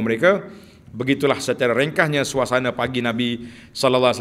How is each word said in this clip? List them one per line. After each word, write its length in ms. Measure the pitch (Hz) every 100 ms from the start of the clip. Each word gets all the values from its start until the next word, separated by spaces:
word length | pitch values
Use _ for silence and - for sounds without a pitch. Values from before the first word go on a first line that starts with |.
mereka. 400 | 113 113 170 196 196 - - - -
Begitulah 480 | 110 123 135 139 135
secara 400 | 135 120 127 117
ringkasnya 480 | 147 156 160 147
suasana 480 | 131 139 123 127 127
pagi 320 | 120 123 127
Nabi 400 | 120 113 120 120 - - - -
sallallahu 320 | 135 127 127
alaihi 100 | 120